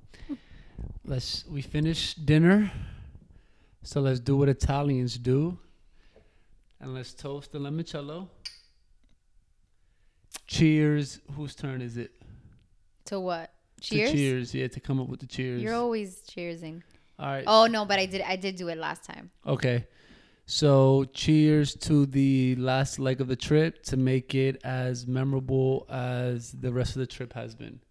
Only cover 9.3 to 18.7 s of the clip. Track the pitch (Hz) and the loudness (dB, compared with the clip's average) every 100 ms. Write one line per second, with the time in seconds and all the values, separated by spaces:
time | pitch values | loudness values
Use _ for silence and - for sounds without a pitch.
9.3 | _ _ _ _ _ _ _ _ _ _ | _ _ _ _ _ _ _ _ _ _
10.3 | - - - 160 156 151 147 139 - - | -18 -6 2 4 6 4 2 -2 -10 -14
11.3 | 143 147 - 143 127 120 117 113 _ - | -12 -12 -8 -8 -6 -8 -8 -10 _ -20
12.3 | - - - _ _ _ _ - 196 180 | -20 -20 -20 _ _ _ _ -10 -6 -4
13.3 | 165 - _ _ _ - - 240 147 135 | -6 -8 _ _ _ -2 0 2 2 2
14.3 | 127 120 131 127 131 - 135 127 127 131 | 0 -4 -4 -4 -6 -4 -2 -4 -8 -10
15.3 | - 127 123 214 233 240 226 196 180 - | -8 -6 -4 -4 -2 -2 -4 -6 -12 -16
16.3 | - 175 165 160 170 - - _ - 139 | -10 -10 -10 -12 -14 -18 -20 _ -10 -8
17.3 | 139 202 220 226 226 202 196 190 190 - | -4 4 6 6 4 0 0 0 -2 -4
18.3 | 190 196 185 170 | -4 -4 -6 -6